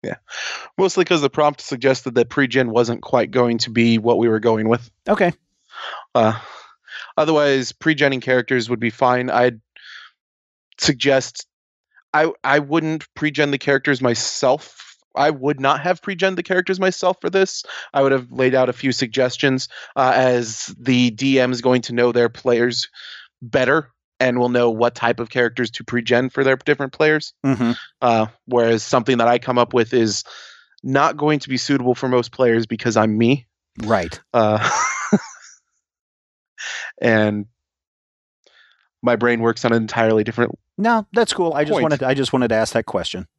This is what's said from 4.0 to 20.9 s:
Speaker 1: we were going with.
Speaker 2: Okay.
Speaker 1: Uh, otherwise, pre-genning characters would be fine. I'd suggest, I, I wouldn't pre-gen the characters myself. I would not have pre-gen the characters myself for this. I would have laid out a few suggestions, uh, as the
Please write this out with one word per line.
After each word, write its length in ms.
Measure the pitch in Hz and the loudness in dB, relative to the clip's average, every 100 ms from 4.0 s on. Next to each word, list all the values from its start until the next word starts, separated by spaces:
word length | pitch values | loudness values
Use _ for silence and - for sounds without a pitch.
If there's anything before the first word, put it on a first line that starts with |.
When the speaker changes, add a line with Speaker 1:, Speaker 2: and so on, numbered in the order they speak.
| 110 117 | 2 2
Speaker 1:
we 100 | 117 | 2
were 100 | 110 | 2
going 300 | 113 110 110 | 0 0 0
with. 200 | 120 - _ - | -2 -6 _ -4
Speaker 2:
Okay. 240 | 214 175 - _ _ _ - - - - | 0 0 -2 _ _ _ -16 -14 -14 -4
Speaker 1:
Uh, 240 | 123 110 110 - - - _ _ - - - | 2 2 0 -12 -20 -20 _ _ -18 -8 -2
otherwise, 560 | 156 156 147 135 123 | 2 2 2 0 -2
pre-genning 480 | - 160 151 143 131 | -4 -2 2 2 0
characters 500 | 123 127 117 127 113 | 0 0 2 -2 -2
would 80 | 120 | -2
be 120 | 117 | -4
fine. 380 | 107 127 123 127 | 0 2 2 0
I'd 320 | 120 123 113 _ _ - - - _ _ _ _ _ _ _ | 2 2 0 _ _ -20 -20 -20 _ _ _ _ _ _ _
suggest, 720 | - 131 139 135 - - - _ _ _ _ _ _ | -2 0 2 2 0 -14 -20 _ _ _ _ _ _
I, 160 | 151 160 - | 0 0 -2
I 160 | 131 143 | 0 0
wouldn't 520 | 143 160 160 156 - - | 0 -2 -2 -6 -8 -6
pre-gen 340 | 151 143 147 | -6 0 0
the 80 | 139 | 0
characters 420 | - 139 147 131 | 0 0 0 0
myself. 920 | 127 117 - - 135 127 - - - - _ - | 0 -2 -4 -2 0 0 -4 -20 -20 -20 _ -2
I 140 | 143 | 0
would 280 | 147 135 143 | 0 -4 0
not 220 | 135 139 | 0 0
have 200 | 156 180 | -2 -4
pre-gen 360 | - 185 190 185 | -4 -2 -2 -2
the 80 | |
characters 340 | 175 180 185 185 | -2 -2 -2 0
myself 380 | 190 185 185 185 | 0 0 -2 -2
for 80 | 180 | -2
this. 360 | 190 190 - - - - | 0 0 -2 -14 -16 -6
I 80 | 143 | 0
would 120 | 139 | 2
have 180 | 135 123 | 2 -2
laid 240 | 123 127 | -2 2
out 140 | 131 127 | 2 0
a 40 | |
few 200 | 123 135 | 0 -4
suggestions, 760 | 120 123 110 127 - 139 131 - - - - | -2 -4 0 -2 0 0 0 -4 -16 -12 -2
uh, 160 | 127 | 2
as 580 | 127 131 123 113 110 - 101 | 4 2 2 -2 -8 -12 -8
the 320 | 127 | 0